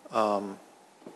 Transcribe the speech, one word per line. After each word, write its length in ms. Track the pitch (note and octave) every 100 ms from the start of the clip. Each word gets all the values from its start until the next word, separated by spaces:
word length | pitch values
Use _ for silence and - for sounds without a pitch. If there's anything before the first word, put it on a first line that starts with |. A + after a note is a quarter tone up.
| -
um, 480 | A#2 G#2+ G2+ G2+ G2 - - - - -